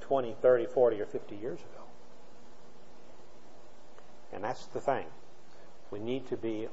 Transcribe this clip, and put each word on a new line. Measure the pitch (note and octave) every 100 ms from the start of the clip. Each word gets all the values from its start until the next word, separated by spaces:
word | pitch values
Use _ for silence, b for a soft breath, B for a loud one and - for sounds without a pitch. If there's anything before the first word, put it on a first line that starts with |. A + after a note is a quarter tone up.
twenty, | - C#3 A#2+ G#2+
thirty, | B2+ B2 A2+
forty, | - B2 G#2+
or | G#2+
fifty | B2+ - G#2
years | A2+ F3
ago. | - - - - - - - - - - - - - - - - - - - - - - - - - - -
And | F#2+
that's | G#2 B2+ -
the | B2
thing. | A2+ B2+ F2 - - - - b b - -
We | G#2
need | A2+ C3 C3
to | A#2
be | A2+ G#2+ A2+